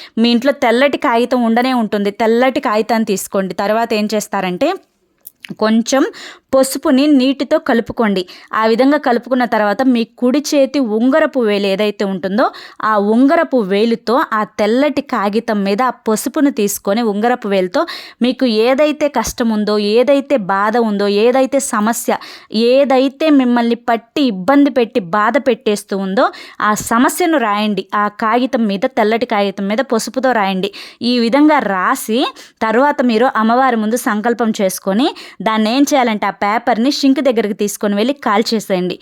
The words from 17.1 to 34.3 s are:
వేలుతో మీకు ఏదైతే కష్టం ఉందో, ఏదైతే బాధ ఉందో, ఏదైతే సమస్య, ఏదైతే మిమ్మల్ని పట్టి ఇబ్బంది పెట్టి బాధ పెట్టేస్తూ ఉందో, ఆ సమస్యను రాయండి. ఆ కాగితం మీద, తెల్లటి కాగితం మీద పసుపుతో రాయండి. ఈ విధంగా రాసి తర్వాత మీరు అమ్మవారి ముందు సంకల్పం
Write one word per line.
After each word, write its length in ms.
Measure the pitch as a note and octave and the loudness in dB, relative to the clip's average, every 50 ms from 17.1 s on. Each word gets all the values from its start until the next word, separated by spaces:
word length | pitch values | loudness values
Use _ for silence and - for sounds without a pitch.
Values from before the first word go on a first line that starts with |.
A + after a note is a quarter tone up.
| G3 G#3 A3+ B3 B3 A#3+ A3+ | -2 0 0 0 -2 -2 -2
వేలుతో 380 | G3+ G3 F#3+ F#3 F3+ - D4 E4+ - - - - - - - | -2 0 0 0 0 -2 -2 -2 -2 -6 -16 -16 -18 -6 -2
మీకు 240 | A#3 B3+ B3+ - C4+ | -2 -2 0 0 0
ఏదైతే 640 | A#3+ G#3+ G#3+ A3+ B3+ C4+ C4 D4+ D4+ D4 D4+ D4+ | 0 2 2 2 2 2 2 2 0 0 0 -2
కష్టం 420 | C#4+ - A#3+ G#3+ - - - A#3+ A3+ | -2 -2 -2 -4 -4 -4 -4 -2 -2
ఉందో, 300 | G#3+ G#3+ G#3 G#3 G#3+ G#3 | 0 -2 -2 0 0 0
ఏదైతే 580 | G#3 G#3 G#3+ A#3+ B3+ C#4+ C#4 C#4 C#4 C#4 C#4+ | 0 2 2 2 4 4 2 2 2 0 -2
బాధ 400 | A#3+ F#3 F#3 G3 G3 G3+ A3 G#3+ | -2 0 -2 -2 0 0 0 0
ఉందో, 300 | A#3+ A3+ G#3+ G3+ G3 G3+ | 0 0 0 0 0 0
ఏదైతే 520 | G3+ G3+ G3+ A3 B3 B3 C4 C4 C4 C#4 C4+ | 0 0 2 2 2 2 2 0 2 0 -2
సమస్య, 580 | C4+ - A#3+ G#3+ G#3 A3+ A#3 - - B3 G3+ - - - - - - - - | -2 0 -2 0 0 0 -2 -2 -2 -4 -4 -4 -6 -14 -20 -20 -16 -6 -2
ఏదైతే 760 | A3 A#3 A#3+ B3+ C#4 C#4+ A#3+ C4+ B3+ C4+ C#4 C4+ - D#4+ D#4+ | 0 2 4 4 4 4 4 2 2 2 0 -2 -2 2 4
మిమ్మల్ని 460 | D4 C4+ B3+ A#3+ A#3+ A#3+ A#3 A#3 A#3 | 4 4 4 2 2 2 2 0 -2
పట్టి 460 | A#3+ - B3 A#3 A3+ - _ - D#4 | -2 -2 -2 -2 -2 -4 _ -4 -2
ఇబ్బంది 480 | C#4 B3 F#3+ F#3 F3+ C4+ C#4 C#4+ C#4+ C#4+ | 0 0 -2 -2 0 2 4 4 4 4
పెట్టి 300 | - C4 A#3 - - B3 | 2 0 -2 0 -2 -4
బాధ 380 | F3+ E3 G#3+ G#3 G#3 A#3 A#3 | -4 -2 -2 0 0 2 0
పెట్టేస్తూ 600 | C4+ - C4 A3+ A#3 - A3 G#3 G3+ - - G3+ | 0 0 0 -2 -2 -2 -2 -2 -2 -4 -8 -6
ఉందో, 340 | F#3+ G3 F#3+ F#3+ B3 D#4 - - - - - - - | -6 -4 -2 0 0 0 0 -2 -8 -20 -20 -10 -4
ఆ 120 | G3+ G#3 G#3 | -2 -2 -2
సమస్యను 640 | - - - A#3 A#3+ C4 E4+ - - F4+ E4 D#4+ | -2 -2 -2 0 2 2 2 0 0 0 0 2
రాయండి. 500 | C4 A#3 G#3 G3+ G#3 G#3+ G#3+ G3+ F#3+ - - - | 0 0 0 0 0 -2 -2 -2 -4 -6 -4 -2
ఆ 120 | G#3 G#3 | -2 -2
కాగితం 580 | G3+ G3+ - A#3 G#3+ A3+ B3 C4 - C4+ A3+ A3+ | -2 -4 -4 -2 0 0 0 0 0 0 -2 -2
మీద, 140 | G3+ G3 F#3 C4 | -2 -2 -2 -2
తెల్లటి 400 | C4 - B3 G#3 G#3+ A3+ A3 A#3+ | -2 0 0 0 0 0 -2 -2
కాగితం 420 | - A3 G3+ G3+ G3 F#3+ G#3 G3 | -2 0 0 0 -2 -2 -4 -4
మీద 100 | G3 A3 | -4 -2
పసుపుతో 540 | B3 B3+ - B3 A3 - A3+ - C4 A#3 C4 | -4 -2 -2 -2 -2 -2 -4 -6 -2 0 0
రాయండి. 400 | A#3+ A3 F#3+ G3 F#3+ F#3 G3 - - - - - - - | 0 2 0 0 0 0 -2 -2 -4 -12 -20 -20 -12 -6
ఈ 180 | - A#3+ B3 A#3+ | -2 0 0 2
విధంగా 400 | A#3 A3+ B3 C#4+ D4+ D4+ D4+ C4+ | 2 2 4 4 4 4 4 2
రాసి 760 | A3 G3+ F#3+ F3+ F#3 A3+ C4+ - - A3 A3 C4 E4 C5+ - - - - _ - | 0 0 -2 0 0 0 -2 -2 -2 -2 -2 -2 -2 -2 -6 -12 -20 -20 _ -4
తర్వాత 400 | A3+ A3 A3 A#3+ C#4+ D4 C#4+ - | -2 0 2 2 2 2 2 0
మీరు 280 | B3 B3 A3 G#3+ B3 C4+ - | 0 2 2 2 2 2 2
అమ్మవారి 400 | A3 A3 A3 A#3+ B3+ C4+ C4 A#3+ | 0 2 2 2 4 2 2 2
ముందు 200 | A3 G#3+ A3 A#3+ | 0 0 -2 -2
సంకల్పం 580 | A#3+ - B3+ G#3 G#3+ G3+ A#3+ | -2 -2 -2 -4 -2 -2 -2